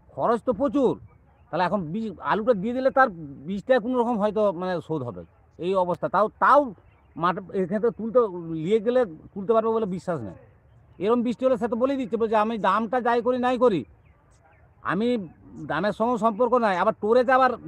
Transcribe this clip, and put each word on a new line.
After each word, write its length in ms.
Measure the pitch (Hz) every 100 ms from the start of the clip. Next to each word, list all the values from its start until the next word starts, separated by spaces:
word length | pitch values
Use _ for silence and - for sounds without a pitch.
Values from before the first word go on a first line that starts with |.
| _ -
খরচ 240 | 160 233
তো 120 | -
প্রচুর। 460 | 202 277 285 240 117 - _ _ _ _
তাহলে 140 | 156
এখন 180 | 175 202 151
বীজ, 280 | 196 220 160
আলুটা 340 | 143 175 220
দিয়ে 200 | 214 208
দিলে 160 | 247 262
তার 180 | 269 262 170 151 139 143
বীজটা 320 | 196 - 254
কোনো 200 | 208 254
রকম 180 | 233 233
হয়তো 340 | 208 202 208
মানে 220 | 170 185 180 -
শোধ 160 | 160
হবে 200 | 120 87 85 _ _ -
এই 180 | 170 190
অবস্থা। 320 | 180 170 156
তাও, 180 | 175 214 -
তাও 340 | 190 269 277 180 _ _ _ -
মাঠ 200 | 170 180 180
এখানে 260 | 196 175 208
তো 100 | 233
তুলতে, 300 | 185 220 240 220 175 165
নিয়ে 260 | 160 160 220
গেলে 260 | 208 247 226
তুলতে 480 | 156 - 190 190
পারবে 160 | 226 226
বলে 160 | 226 220
বিশ্বাস 360 | 185 - 165
নেই। 160 | 104 80 - _ _ _ _ -
এরম 220 | 202 240
বৃষ্টি 240 | 233 226 262
হলে 120 | 247
সে 100 | 220
তো 80 | 226
বলেই 220 | 269 269
দিচ্ছে, 200 | 247 220
বলছে, 180 | 220 214
"আমি 220 | 214 233
দামটা 440 | 185 202 226 254
যাই 200 | 233 240
করি 160 | 226 254
নাই 200 | 247 254
করি, 280 | 247 175 - - _ _ _ _ _ _ _ _
আমি 260 | 107 170 240 247 170 - - -
দামের 300 | 147 147 202
সঙ্গে 260 | 185 226 240
সম্পর্ক 360 | 220 202 247
নাই।" 240 | 247 226 180
আবার 160 | 196
স্টোরেতে 380 | 220 208 247 247
আবার 200 | 262 262 226